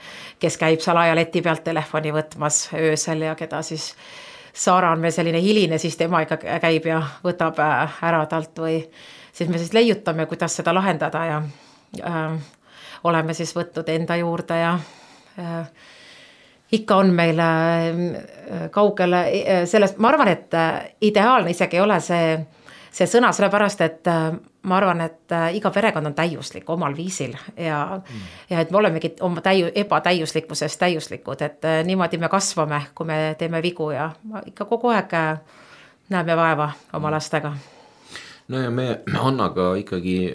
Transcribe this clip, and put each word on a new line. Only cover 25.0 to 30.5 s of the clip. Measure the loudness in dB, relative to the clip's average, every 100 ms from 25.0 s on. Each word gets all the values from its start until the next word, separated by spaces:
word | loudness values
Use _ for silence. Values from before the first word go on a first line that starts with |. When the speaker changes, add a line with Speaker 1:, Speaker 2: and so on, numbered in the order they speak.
Speaker 1:
et, | -2 -8 -6
äh, | -2 0 -2
iga | -2
perekond | 0 0 0 -2
on | -2
täiuslik | -2 -4 -10 -12 -6
omal | -4 -2 -4
viisil | -6 -6 -8 -8 -14 -8
ja, | -4 -4 -4 -6 -10
Speaker 2:
Mm. | -14 -14 -16 -4
Speaker 1:
ja | -2
et | 0
me | 2
olemegi | 2 2 -4 -4
oma | -4 -2
täiu-, | 2 2 2 0
ebatäiuslikkusest | 0 0 2 0 0 -4 -6